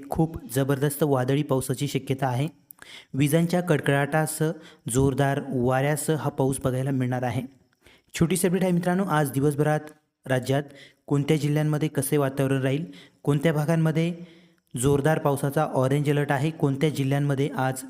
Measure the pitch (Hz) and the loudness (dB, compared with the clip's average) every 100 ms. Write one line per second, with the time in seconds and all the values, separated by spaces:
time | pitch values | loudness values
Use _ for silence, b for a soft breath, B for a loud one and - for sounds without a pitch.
0 | - - 160 165 - 127 135 139 143 147 | -4 -2 -2 -4 -6 -2 0 0 -2 0
1 | 151 135 127 139 143 131 123 123 143 - | 0 2 2 0 0 0 -2 -4 -4 -4
2 | - 135 135 123 151 - - - B B | -4 -2 -2 -2 -4 -6 -20 -20 B B
3 | B 135 147 165 170 180 175 147 - 139 | B 0 2 2 2 0 2 0 2 0
4 | 143 156 156 - 156 156 B B B 120 | 2 0 -2 -2 -2 -4 B B B 0
5 | 139 123 139 139 139 135 123 127 139 151 | 2 2 0 0 -2 -2 2 2 0 -2
6 | - 156 143 - 135 135 147 127 135 135 | -2 -2 -2 0 0 0 -2 -2 -2 -2
7 | 127 127 123 120 233 - _ _ b b | -2 -2 -4 -4 -6 -12 _ _ b b
8 | b - 165 175 185 185 185 175 180 180 | b -2 0 2 2 2 2 0 0 0
9 | 185 151 147 120 143 135 151 151 151 - | 2 2 0 0 0 2 0 0 -4 -18
10 | _ _ - 127 117 135 143 - B B | _ _ -2 -2 0 -2 -2 -12 B B
11 | - 143 143 156 147 147 151 151 156 - | -2 0 2 2 2 0 0 0 -2 -2
12 | 139 151 139 135 135 135 131 139 175 B | 0 2 0 0 0 0 0 -2 -4 B
13 | B B - 147 165 151 151 165 160 156 | B B -2 2 2 0 0 2 2 2
14 | 165 175 B B B B B 131 127 143 | -2 -4 B B B B B -2 2 2
15 | 139 156 143 139 143 143 151 - 131 143 | 2 2 2 0 0 0 0 2 2 2
16 | 143 143 143 143 151 160 143 135 156 127 | 2 2 2 0 0 0 0 2 0 0
17 | 135 143 143 135 143 139 131 131 | 0 2 2 0 0 0 -2 -2